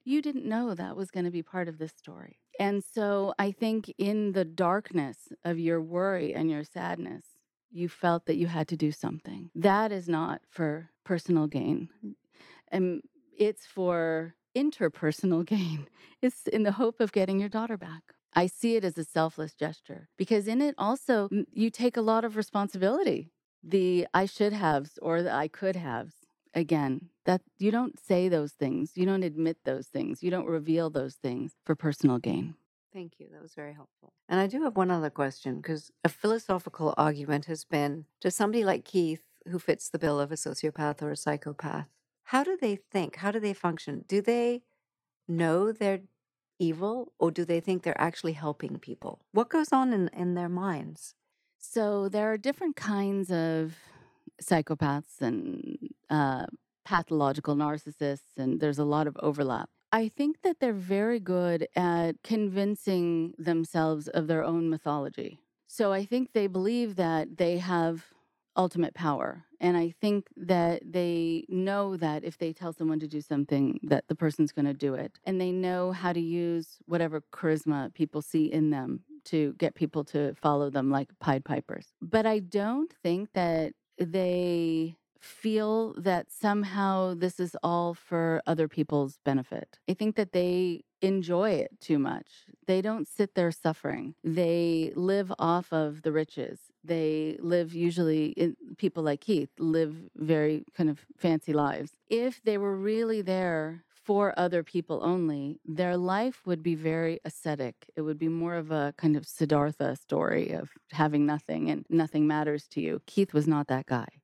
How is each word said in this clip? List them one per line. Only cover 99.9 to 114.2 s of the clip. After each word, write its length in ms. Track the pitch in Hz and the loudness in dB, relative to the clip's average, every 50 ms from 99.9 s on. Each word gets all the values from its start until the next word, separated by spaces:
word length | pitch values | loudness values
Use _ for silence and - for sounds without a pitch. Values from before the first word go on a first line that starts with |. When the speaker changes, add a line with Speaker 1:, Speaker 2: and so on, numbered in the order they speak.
| 156 165 175 - - | -2 -8 -14 -16 -10
Speaker 1:
very 480 | - 160 156 165 151 151 151 156 151 - - - | -4 0 2 4 4 4 4 2 0 -4 -6 -2
kind 160 | - 170 156 | 0 0 2
of 160 | 147 - - - - | 0 -2 -8 -18 -6
fancy 340 | - - 170 160 156 - - | -2 2 2 2 2 2 2
lives. 400 | 147 147 147 139 - - 147 - - _ _ | 2 2 2 2 0 -4 -6 -10 -14 _ _
If 340 | - 214 233 240 262 240 - - | -2 0 0 0 -2 -4 -2 -2
they 140 | 220 208 | 0 0
were 180 | 202 202 202 196 | 2 0 0 -2
really 440 | 190 196 214 220 226 233 226 220 214 | 0 0 0 0 2 2 0 0 0
there 640 | 185 185 185 185 185 175 165 156 156 160 165 170 - _ | 0 0 0 0 2 0 0 0 -2 -4 -6 -10 -16 _
for 440 | _ _ _ - 202 202 202 196 - - | _ _ _ 0 2 4 4 2 2 2
other 240 | 180 175 175 170 160 | 2 2 2 0 0
people 380 | - - 180 170 - 156 - - | 0 -2 -4 -2 -2 -2 0 0
only, 560 | 170 180 180 170 156 147 143 139 143 156 - - | 2 2 2 2 0 0 -2 -4 -6 -8 -8 -10
their 320 | 165 156 156 180 175 180 | -6 -4 -2 0 0 0
life 480 | 180 175 180 190 208 233 262 247 - _ | 0 0 0 0 0 0 -2 -4 -6 _
would 180 | 185 175 160 160 | -4 -4 -2 0
be 120 | 170 165 | -2 -2
very 440 | 156 160 160 160 165 165 165 165 - - | 0 0 0 0 0 0 -2 -2 -4 -8
ascetic. 640 | 160 - - - 156 147 143 131 120 - _ - - _ | -12 -12 -6 -4 -4 -2 -2 -4 -6 -8 _ -18 -10 _
It 40 | 165 | -4
would 160 | 151 156 151 | -4 -4 -2
be 120 | 151 160 160 | -2 0 0
more 260 | 165 165 165 170 170 | 0 0 -2 -2 -2
of 160 | 170 156 156 | -4 -4 -2
a 220 | 160 151 143 143 - | 0 0 0 -2 -2
kind 200 | - 165 156 151 | 2 2 2 4
of 100 | 147 - | 2 0
Siddhartha 680 | - - - 160 147 151 143 143 151 151 - 139 139 - | -6 -4 -2 2 4 4 4 4 2 0 -2 -2 -4 -4
story 540 | - - - - - - - - - - - | -6 -6 -4 -2 0 2 2 2 2 0 0
of 200 | - - - - - - _ _ | -4 -6 -8 -10 -14 -20 _ _
having 340 | 143 151 156 151 151 147 147 | 0 0 2 2 4 4 2
nothing 440 | 147 151 151 - - 156 160 151 151 | 2 2 -2 -4 -4 -4 -2 -2 -2
and 160 | 147 147 - - | -2 -4 -2 0
nothing 360 | 165 165 160 156 - 151 151 | 2 2 2 2 2 2 2
matters 420 | 151 151 151 151 151 147 147 - - | 4 2 2 0 0 -2 -4 -6 -8
to 120 | - 151 | -6 -4
you. 200 | 160 160 - 151 - | -2 -2 -4 -4 -6
Keith 280 | - - 202 196 - - | -2 0 0 0 2 2
was 140 | 151 147 | 2 4
not 200 | 160 151 147 143 | 4 4 2 2
that 180 | - 127 131 139 | 0 -2 -2 0
guy. 220 | - 131 117 - - - _ | -2 -2 -4 -4 -6 -14 _